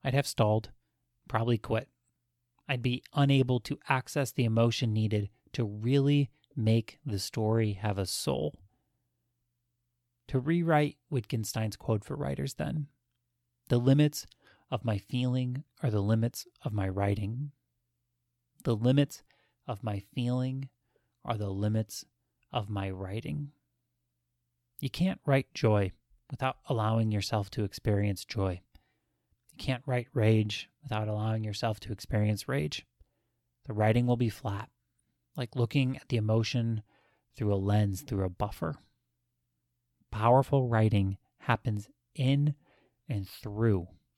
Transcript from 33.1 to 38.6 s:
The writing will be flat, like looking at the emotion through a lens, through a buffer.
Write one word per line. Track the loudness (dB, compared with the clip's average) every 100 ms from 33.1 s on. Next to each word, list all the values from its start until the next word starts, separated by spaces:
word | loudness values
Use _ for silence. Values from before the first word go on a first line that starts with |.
| _ _ _ _ _
The | -8
writing | 0 4 4 4
will | 2
be | 0
flat, | -2 -6 -6 -8 _ _ _ _ _ _ -10
like | -6 -2
looking | 0 2 2 -2
at | -4
the | -2
emotion | 2 2 2 0 0 -2 -6 _ _ _ _
through | -4 0
a | 2
lens, | 2 2 2 -2
through | -6 -4 -4
a |
buffer. | -2 -6 -4